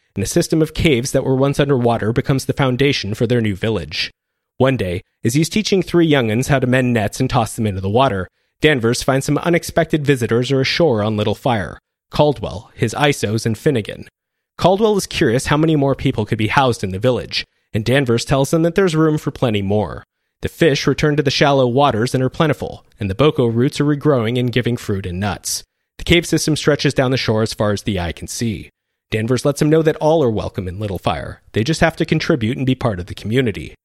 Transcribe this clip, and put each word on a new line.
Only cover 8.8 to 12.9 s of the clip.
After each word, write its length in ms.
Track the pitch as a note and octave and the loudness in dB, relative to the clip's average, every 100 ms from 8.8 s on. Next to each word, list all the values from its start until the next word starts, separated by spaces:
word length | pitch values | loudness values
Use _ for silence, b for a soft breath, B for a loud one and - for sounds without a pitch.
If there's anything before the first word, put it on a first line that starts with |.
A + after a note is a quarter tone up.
| A2+ B2+ | 2 0
finds 240 | - C3+ - | 0 0 0
some 120 | C#3+ | 0
unexpected 680 | E3+ E3+ - - D#3+ D#3 | 0 0 0 -2 0 0
visitors 480 | C#3 C3+ A2+ B2 B2 | 0 0 2 0 2
are 80 | C3+ | 0
ashore 420 | C3 - E3 A2 | 0 2 2 2
on 140 | G#2 G#2+ | 0 0
Little 180 | G#2 | -2
Fire, 440 | G2+ C#3 A2+ - - _ _ _ | -2 -2 -2 -4 -12 _ _ _
Caldwell, 600 | - D3+ B2 E2+ - - | 0 2 0 -6 -10 -12
his 200 | - A2+ | -4 -4